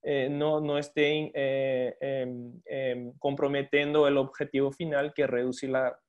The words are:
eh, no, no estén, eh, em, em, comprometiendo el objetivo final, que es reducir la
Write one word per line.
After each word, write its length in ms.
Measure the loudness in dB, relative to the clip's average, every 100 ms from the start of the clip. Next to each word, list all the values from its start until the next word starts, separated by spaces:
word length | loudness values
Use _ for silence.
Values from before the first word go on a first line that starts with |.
eh, 260 | 0 0 0
no, 300 | 0 0 0
no 180 | 0 -2
estén, 520 | -2 2 2 2 -2
eh, 600 | -2 0 0 0 0 -2 -4
em, 600 | -4 -4 -4 -6 -12 -16
em, 480 | -10 -4 -2 -4 -8 -4
comprometiendo 880 | -2 0 0 0 2 2 4 4 4
el 100 | 4
objetivo 560 | 0 -4 -2 0 0
final, 400 | -2 -2 -2 -2
que 100 | 0
es 80 | 0
reducir 400 | 2 -2 -4 -2
la 280 | 0 0 -4